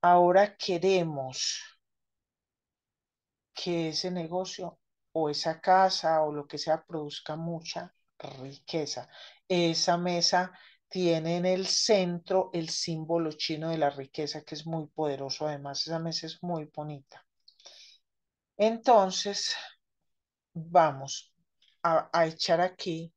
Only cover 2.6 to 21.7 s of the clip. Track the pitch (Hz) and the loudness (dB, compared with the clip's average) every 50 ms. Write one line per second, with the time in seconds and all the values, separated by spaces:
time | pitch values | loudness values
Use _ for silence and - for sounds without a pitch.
2.6 | _ _ _ _ _ _ _ _ _ _ _ _ _ _ _ _ _ _ _ - | _ _ _ _ _ _ _ _ _ _ _ _ _ _ _ _ _ _ _ -10
3.6 | - 180 175 170 165 160 151 - - 185 180 180 165 160 170 180 190 185 - - | -6 -2 -2 -2 -2 -2 -4 -4 -4 -4 -4 -4 -6 -4 -4 -4 -4 -6 -8 -10
4.6 | 185 170 - _ _ _ _ _ _ _ _ 160 160 147 147 147 - 165 160 160 | -10 -12 -12 _ _ _ _ _ _ _ _ 0 0 0 0 -2 -2 -4 -4 -2
5.6 | - - 185 190 190 190 185 - - 160 160 156 156 151 151 147 143 143 - 147 | 2 4 6 6 6 4 2 0 0 2 2 2 2 0 -2 -6 -8 -8 -10 -8
6.6 | - 170 156 160 - _ 170 160 151 147 147 - - - 156 160 165 165 170 160 | -2 -2 -2 -2 -2 _ -10 -8 -8 -8 -12 -12 -10 -10 -10 -8 -6 -8 -8 -8
7.6 | 165 - - - 175 180 _ _ _ _ _ _ - - 139 135 127 139 139 - | -10 -10 -12 -12 -12 -14 _ _ _ _ _ _ -16 -16 -14 -12 -14 -14 -16 -16
8.6 | _ - - 165 151 143 - 123 127 _ - - - - - _ _ _ 185 175 | _ -6 -4 -4 -4 -4 -6 -10 -12 _ -18 -20 -20 -20 -20 _ _ _ 0 2
9.6 | 175 165 165 160 - - 175 175 175 180 175 175 170 - - 180 185 185 - - | 2 2 2 0 2 2 2 2 0 -2 -2 0 0 2 2 2 0 -2 -8 -18
10.6 | - - - _ _ _ - 185 180 170 165 160 156 165 170 175 175 185 185 185 | -20 -20 -20 _ _ _ -4 0 2 2 2 2 0 0 -2 0 2 0 0 0
11.6 | 190 185 - - - - 220 196 185 175 175 170 170 - 190 190 185 - - 170 | 0 -2 0 0 2 4 4 4 4 0 -2 -6 -4 0 0 0 0 0 -4 -6
12.6 | 165 160 - - - - 165 160 160 156 170 170 165 156 151 151 - - 160 151 | -6 -4 -6 -6 -6 -6 -6 -6 -4 -2 -2 0 0 -2 -4 -6 -6 -6 -6 -6
13.6 | 160 165 165 160 151 143 139 139 135 - _ - 151 139 - 156 147 - 160 147 | -4 -4 -2 0 0 -2 -2 -4 -14 -12 _ -8 -6 -6 -6 -10 -10 -12 -14 -12
14.6 | 156 165 165 160 156 147 _ - 156 151 139 135 139 135 - - 156 151 147 143 | -8 -8 -6 -6 -8 -8 _ -4 -2 -2 -2 -4 -6 -8 -6 -6 -6 -6 -6 -6
15.6 | 139 143 139 - - 160 165 165 165 165 160 - - 160 160 - - 175 175 160 | -8 -10 -8 -8 -6 -6 -6 -4 -4 -4 -6 -6 -8 -10 -12 -10 -6 -6 -6 -6
16.6 | 151 147 _ - 151 151 147 139 135 _ - - _ _ _ _ _ _ _ _ | -6 -10 _ -10 -10 -10 -10 -14 -16 _ -20 -20 _ _ _ _ _ _ _ _
17.6 | _ - - - - - - _ _ _ _ _ _ _ _ _ _ _ _ - | _ -20 -20 -20 -20 -20 -20 _ _ _ _ _ _ _ _ _ _ _ _ 0
18.6 | 208 220 226 226 226 - 247 214 196 190 185 - - 202 202 - - - - - | 2 2 2 0 4 6 8 8 8 4 0 -4 -6 -4 -6 -6 -6 -6 -6 -8
19.6 | - - - _ _ _ _ _ _ _ _ _ _ _ _ _ _ _ _ 170 | -10 -14 -18 _ _ _ _ _ _ _ _ _ _ _ _ _ _ _ _ -12
20.6 | 160 165 170 180 160 151 139 135 135 139 - - - _ _ _ _ _ _ _ | -12 2 4 6 6 6 2 -4 -10 -10 -10 -12 -12 _ _ _ _ _ _ _
21.6 | _ _ | _ _